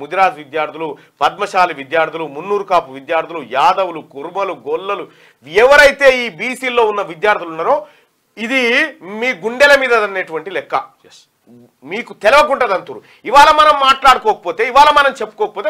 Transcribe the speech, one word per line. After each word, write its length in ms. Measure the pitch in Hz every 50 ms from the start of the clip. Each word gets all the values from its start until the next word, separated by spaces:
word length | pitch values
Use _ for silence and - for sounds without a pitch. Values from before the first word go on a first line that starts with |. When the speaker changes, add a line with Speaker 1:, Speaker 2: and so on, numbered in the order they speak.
Speaker 1:
ముదిరాజ్ 380 | 143 147 175 185 190 180 151 147 151
విద్యార్థులు, 440 | 131 139 156 151 151 139 156 165 156 - - _ _ _ -
పద్మశాలి 540 | 143 160 165 180 208 196 - 190 180 175 156 135
విద్యార్థులు, 460 | 135 131 156 165 160 156 151 165 160 143 135
మున్నూరు 260 | 147 175 202 208 202 196 -
కాపు 200 | 185 170 160 135 131 139
విద్యార్థులు, 420 | 135 147 165 - - - 170 156 131 110 123
యాదవులు, 440 | 135 151 175 190 196 190 175 165 151 - - -
కుర్మలు, 400 | 139 143 175 175 196 196 185 165 131 117 139
గొల్లలు, 360 | 156 175 190 196 202 180 147 - _ _ _ _ _ _ 117 143 160 202 240
ఎవరైతే 440 | 262 285 294 285 277 - - 285 262 254 247 240
ఈ 20 | 226 160 156
బీసీల్లో 440 | 214 254 247 - 262 254 240 240 226 214 208
ఉన్న 100 | 202 185 156 175
విద్యార్థులు 400 | 160 190 208 208 190 175 165 160
ఉన్నారో, 220 | 160 170 214 285 302 302 - _ _ _ _ _ _ _ _ _ 202 226
ఇది 160 | 226 269 262 247 233 247 285 320 302 262 - 156 185 208 220
మీ 80 | 240 262 240 165 170
గుండెల 300 | 220 240 254 285 294 285 269
మీద 120 | 262 247 233 220 208
అనేటువంటి 440 | 196 196 185 175 - 160 156 156 196 185
లెక్క. 180 | 147 135 - 156 131 - - _ _ _ 92
Speaker 2:
ఎస్. 100 | - - _ _ _ _ _ 104 120 120 120 _ _ _ 127 147
Speaker 1:
మీకు 200 | 185 226 233 - 202 - 190
తెలవకుండా 420 | 214 262 294 285 302 277 240 254 208
తంతురు. 280 | 190 165 - - 123 107 - _ _ _ - 196
ఇవాళ 200 | 240 285 294 311 302 302
మనం 160 | 302 302 294 285 269
మాట్లాడుకోకపోతే, 760 | 262 269 269 269 269 254 233 - 220 202 214 - 175 240 - 233 262
ఇవాళ 180 | 240 277 294 302 294
మనం 140 | 294 277 269 - -
చెప్పుకోకపోతే 480 | 220 214 - - 214 - - 190 208